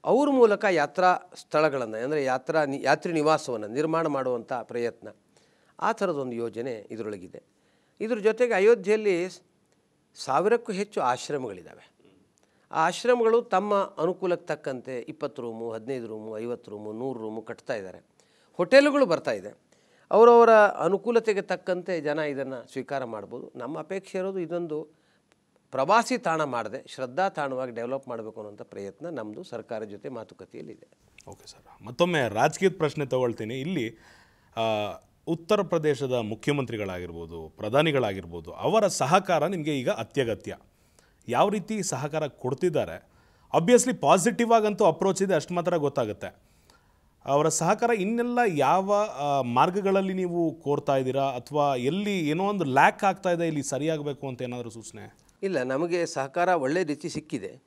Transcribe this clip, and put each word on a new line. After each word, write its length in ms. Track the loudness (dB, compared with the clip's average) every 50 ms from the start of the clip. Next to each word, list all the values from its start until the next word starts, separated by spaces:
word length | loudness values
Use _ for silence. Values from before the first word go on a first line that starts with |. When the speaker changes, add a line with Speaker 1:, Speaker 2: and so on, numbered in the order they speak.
| 2
Speaker 1:
ಅವ್ರ 260 | 2 2 4 4 4
ಮೂಲಕ 340 | 6 6 6 6 6 2 2 2
ಯಾತ್ರಾ 480 | 2 2 0 0 0 2 4 4 4 2 -2 -12 -20
ಸ್ಥಳಗಳನ್ನು, 640 | -20 -18 _ 0 2 2 2 2 0 -4 -4 -6
ಅಂದರೆ 280 | -6 -4 -2 -2 -2 0
ಯಾತ್ರಾ 400 | 0 -2 -2 -2 -2 0 0 0
ನಿ-, 180 | 0 -2 -2 2
ಯಾತ್ರಿ 300 | 2 2 2 0 -2 -2
ನಿವಾಸವನ್ನು 540 | 2 2 2 2 2 0 -4 -6 -6 -6
ನಿರ್ಮಾಣ 400 | -6 -4 -2 -2 0 0 0 0
ಮಾಡುವಂಥ 460 | 0 -2 -2 -2 -2 -2 -4 -4 -6 -8
ಪ್ರಯತ್ನ, 560 | -8 -8 -8 -6 -4 -4 -4 -6 _ -18 -20 -20 _ _ _ _ _ _ _ _ _ _ _ _ _
ಆ 120 | -2 -2 -2
ಥರದೊಂದು 440 | 0 -2 -2 -2 -2 -4 -6 -4
ಯೋಜನೆ 520 | -6 -6 -6 -6 -6 -8 -6 -8 -10 -10 -14
ಇದರೊಳಗಿದೆ. 520 | -12 -10 -8 -8 -8 -10 -12 -16 -18 -20 _ _ _ _ _ _ _ _ _ _ _ _
ಇದ್ರ 180 | -4 -4 -4 2
ಜೊತೆಗೆ 360 | 2 2 4 4 2 2 4
ಅಯೋಧ್ಯೆಯಲ್ಲಿ 760 | 4 6 6 6 4 4 0 0 0 2 0 0 0 -2 -4 -8 -16 _ _ _ _ _ _ _ _ _ _ _ _ _ _ _
ಸಾವಿರಕ್ಕೂ 580 | -14 -6 0 0 2 4 4 2 0 0 -4 -6
ಹೆಚ್ಚು 280 | -6 -6 -4 -4 -2
ಆಶ್ರಮಗಳಿದ್ದಾವೆ. 920 | 0 0 0 -2 -4 -6 -6 -6 -6 -8 -10 -12 -16 -20 -20 -20 -20 _ _ _ _ _ _ _ _ _ _ _ _ _ _ _ _ _ 0
ಆ 140 | 2 2
ಆಶ್ರಮಗಳು 560 | 2 0 0 2 2 2 4 4 4 4 4 2
ತಮ್ಮ 320 | 2 0 0 2 2 2
ಅನುಕೂಲಕ್ಕೆ 720 | 0 0 0 -4 -2 -2 -2 -2 -2 -2 -2 -2 -2 -2
ತಕ್ಕಂತೆ 540 | -6 -8 -6 _ -8 -8 -8 -8 -8 -8 -8
ಇಪ್ಪತ್ತು 420 | -8 -10 -10 _ -8 -8 -8 -8 -10
ರೂಮು, 280 | -8 -8 -8 -8 -8
ಹದಿನೈದು 360 | -8 -8 -8 -8 -8 -8 -8
ರೂಮು, 320 | -10 -10 -12 -10 -10 -10 -8
ಐವತ್ತು 320 | -6 -6 -8 -8 -10 -14
ರೂಮು, 220 | -14 -12 -10 -10 -10
ನೂರು 280 | -8 -6 -6 -6 -6
ರೂಮು 220 | -8 -8 -8 -10 -10
ಕಟ್ತಾ 320 | -12 -14 -14 _ -8 -8
ಇದ್ದಾರೆ. 320 | -8 -8 -10 -16 -18 _ _ _ _ _ _ _ _ _ _ _
ಹೋಟೆಲ್ಗಳು 540 | -4 0 6 8 8 8 8 4 2 2
ಬರ್ತಾ 240 | 2 2 -2 0 -4
ಇದೆ. 260 | -4 -4 -6 -14 -18 _ _ _ _ _ _ _ _ _ _ _
ಅವರವರ 400 | 6 8 10 10 10 10 10 10 10
ಅನುಕೂಲತೆಗೆ 840 | 8 8 6 4 0 0 0 0 0 -2 0 0 0 2 2 -2 -2 -2
ತಕ್ಕಂತೆ 580 | -4 -6 -6 -2 -4 -4 -4 -2 -4 -6 -4
ಜನ 180 | -2 -2 -2 -2
ಇದನ್ನು 540 | -2 -4 -4 -4 -6 -6 -8 -12 -12 -10 -10
ಸ್ವೀಕಾರ 320 | -10 -8 -6 -6 -6 -6
ಮಾಡ್ಬೋದು. 480 | -6 -8 -10 -10 -10 -12 -14 -14 -14 _
ನಮ್ಮ 220 | -10 -10 -8 -8 -10
ಅಪೇಕ್ಷೆ 400 | -8 -8 -10 -10 -10 -8 -8 -6
ಇರೋದು 200 | -6 -4 -4 -6
ಇದೊಂದು 600 | -6 -4 -4 -6 -6 -4 -6 -8 -8 -10 _ _ _ _ _ _ _ _ _ _ _ _ _ _ _ _
ಪ್ರವಾಸಿ 480 | -4 -2 0 4 4 2 2 2 -4 -4
ತಾಣ 260 | -2 -2 -2 0 -2
ಮಾಡದೆ 400 | -2 -2 -6 -6 -6 -10 -12 -14
ಶ್ರದ್ಧಾ 420 | -14 -10 -10 -10 -8 -2 -2 -2 -2
ತಾಣವಾಗಿ 440 | -2 -4 -6 -6 -4 -6 -6 -8 -8
ಡೆವಲಪ್ 360 | -8 -6 -6 -6 -8 -8 -10
ಮಾಡಬೇಕು 320 | -10 -10 -10 -12 -12 -14
ಅನ್ನೋಂಥ 220 | -14 -16 -16 -18 -20
ಪ್ರಯತ್ನ 460 | _ -12 -12 -12 -12 -12 _ -14 -10
ನಮ್ಮದು 340 | -10 -10 -10 -10 -12 -14 -14
ಸರ್ಕಾರದ 420 | -12 -12 -12 -10 _ -10 -10 -10
ಜೊತೆ 240 | -10 -14 -14 _ -12
ಮಾತುಕತೆಯಲ್ಲಿದೆ. 800 | -12 -12 -14 -14 -18 _ -20 _ -18 -18 -16 -16 -18 -20 -20 _ _ _ _ _ _ -20 _ -20
Speaker 2:
ಓಕೆ 160 | -20 _ -20
ಸರ್, 400 | -20 -20 -20 _ -20 -20 _ -16
ಮತ್ತೊಮ್ಮೆ 420 | -16 0 0 0 2 2 0 0 0
ರಾಜಕೀಯದ 440 | 0 2 2 2 2 2 0 0 2
ಪ್ರಶ್ನೆ 300 | 2 -2 -2 -2 -4 -4
ತಗೊಳ್ತೀನಿ. 540 | -2 -2 0 0 -2 -2 -4 -8 -8 -8 -6
ಇಲ್ಲಿ, 360 | -6 -4 -2 -2 -4 -4 -6 -12 -20 -20 -20 -20 _ _ _ _ _ _ _
ಆ, 60 | -2 -2 0 0 0 -2 -4 -8 -12 _ _ _ _ _
ಉತ್ತರ 360 | -6 -6 -6 0 0 0 0 2
ಪ್ರದೇಶದ 500 | 0 0 0 2 2 0 0 0 0 0
ಮುಖ್ಯಮಂತ್ರಿಗಳಾಗಿರ್ಬೋದು, 1400 | 0 0 -2 -6 -4 0 0 0 0 0 -4 -4 -6 -6 -6 -6 -8 -8 -10 -10 -12 -12 -12 -12 -12 -12 -14
ಪ್ರಧಾನಿಗಳಾಗಿರ್ಬೋದು, 1040 | _ -8 -6 0 2 2 2 4 2 2 0 0 -2 -6 -8 -10 -12 -12 -12 -12 -12
ಅವರ 340 | -4 -2 2 2 4 2
ಸಹಕಾರ 600 | 2 0 0 0 4 4 2 4 2 0 0 0
ನಿಮಗೆ 320 | 0 -2 -4 -4 -2 -2 -2
ಈಗ 120 | -2 -2
ಅತ್ಯಗತ್ಯ. 680 | -2 -4 -6 -6 _ 0 0 0 0 -6 -6 -12 -14 -14 _ _ _ _ _ _ _ _ _ _ _ _ _ -2
ಯಾವ 200 | 2 2 2 2
ರೀತಿ 340 | 2 -4 -6 -6 -6 -6 -4
ಸಹಕಾರ 440 | -6 -6 -6 -6 -6 -4 -4 -6
ಕೊಡ್ತಿದ್ದಾರೆ? 840 | -6 -8 _ -6 -6 -4 -2 -2 0 0 0 -2 -2 -6 -14 _ _ _ _ _ _ _ _ _ _ 0 2
Obviously 380 | 6 8 8 8 8 6 -2
ಪಾಸಿಟಿವ್ 560 | 0 6 6 6 6 6 2 2 2 2 4 4
ಆಗಂತೂ 320 | 4 4 2 2 4 4
ಅಪ್ರೋಚ್ 380 | 4 4 4 2 0 2 2 0
ಇದೆ, 120 | 2 2
ಅಷ್ಟು 200 | 0 0 0 -4
ಮಾತ್ರ 220 | -2 0 0 0
ಗೊತ್ತಾಗುತ್ತೆ. 640 | 0 0 0 0 0 -2 -2 -4 -8 -10 -14 -14 _ _ _ _ _ _ _ _ _ _ _ _ _ _ _ _ _ _
ಅವರ 240 | 0 2 4 4 2
ಸಹಕಾರ 420 | 2 0 2 2 2 2 2 2
ಇನ್ನೆಲ್ಲ 480 | 2 2 0 -2 0 -2 -2 -2 0 0 0
ಯಾವ, 460 | 2 2 2 4 4 4 2 2 2 2
ಆ, 480 | 0 0 -2 -4 -4 -2 0 0 0 0
ಮಾರ್ಗಗಳಲ್ಲಿ 720 | 2 4 4 4 4 4 0 0 2 2 2 2 0 -2
ನೀವು 400 | -4 -4 -2 0 0 0 -2 -2
ಕೋರ್ತಾ 420 | -4 -2 -2 -2 -2 0 0 0
ಇದ್ದೀರಾ, 280 | 2 2 0 0 0 -2
ಅಥವಾ 520 | -2 -4 -6 -10 -6 -2 0 2 2 2
ಎಲ್ಲಿ 520 | 0 0 -2 -2 0 -2 -2 -2 -2 0 0
ಏನೋ 160 | 0 0 0
ಒಂದು 200 | -2 -2 -2 -2
ಲ್ಯಾಕ್ 400 | 0 4 6 6 6 4 4 0
ಆಗ್ತಾ 280 | -2 -2 0 -2 -2 0
ಇದೆ, 140 | 0 0
ಇಲ್ಲಿ 160 | -2 -2 -4 -4
ಸರಿಯಾಗಬೇಕು 640 | -4 -4 -4 -2 -2 -4 -4 -4 -8 -8 -8 -10 -10
ಅಂತ 140 | -8 -8 -8
ಏನಾದರೂ 280 | -8 -8 -10 -10 -12
ಸೂಚನೆ? 580 | -14 -16 -18 -18 -18 -18 -18 -18 _ _ _ _ _ _ -6
Speaker 1:
ಇಲ್ಲ, 200 | -2 -2 -2 0
ನಮಗೆ 440 | 0 0 -2 0 0 0 -2 -2
ಸಹಕಾರ 420 | -2 -4 -6 -6 -4 -2 -2 2 2
ಒಳ್ಳೆ 340 | 2 2 2 0 0 0 0
ರೀತಿ 260 | -2 -4 -6 -6 -10
ಸಿಕ್ಕಿದೆ. 540 | -10 -10 -10 _ -8 -8 -8 -8 -14 -14 _